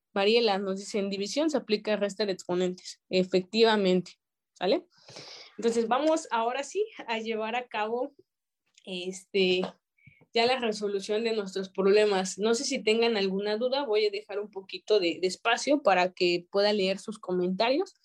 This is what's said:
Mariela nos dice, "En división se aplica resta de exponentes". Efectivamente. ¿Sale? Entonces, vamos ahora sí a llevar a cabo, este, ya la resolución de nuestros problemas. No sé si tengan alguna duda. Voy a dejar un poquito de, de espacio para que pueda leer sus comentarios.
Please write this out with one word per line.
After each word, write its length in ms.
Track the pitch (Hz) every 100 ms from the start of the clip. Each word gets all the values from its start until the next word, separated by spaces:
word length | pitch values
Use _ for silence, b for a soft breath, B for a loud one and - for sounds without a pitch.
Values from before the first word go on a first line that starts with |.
| _
Mariela 440 | 202 202 233 226 190
nos 200 | 196 190
dice, 200 | 202 214
"En 120 | 196
división 380 | 196 202 269 320
se 80 | 269
aplica 400 | - 214 214 208
resta 300 | 202 196 208
de 60 |
exponentes". 680 | 185 - 180 185 180 - - -
Efectivamente. 1080 | 185 185 185 185 220 226 214 190 185 175 - _ _ _
¿Sale? 300 | - 185 311 - B B B B B B -
Entonces, 320 | 226 226 226
vamos 400 | 254 311 320 -
ahora 320 | 233 226 254
sí 220 | 285 381 427 - -
a 120 | 226
llevar 380 | 220 220 220 240
a 100 | 247
cabo, 480 | 220 214 240 277 - _ _ _ _ _ _
este, 760 | - 180 180 185 - 202 185 180 185 - _ b b b _
ya 120 | 226 233
la 120 | 254
resolución 680 | 233 214 208 202 196 208
de 100 | 233
nuestros 340 | 220 196 190 190
problemas. 720 | - 196 208 214 190 190 -
No 160 | 214
sé 100 | 233
si 180 | 285 254
tengan 340 | 214 226 233 214
alguna 400 | 196 190 208 214
duda. 280 | 247 262
Voy 220 | 277 214 208
a 40 |
dejar 300 | 202 - 202
un 100 | 208
poquito 480 | 196 196 185 - 208
de, 200 | 170 160
de 60 | 185
espacio 560 | - 226 233 - 294
para 300 | 254 180 180
que 340 | - 180 175 175
pueda 220 | 202 208
leer 260 | 214 185 196
sus 200 | - 214
comentarios. 760 | - 180 180 190 233 285 381 -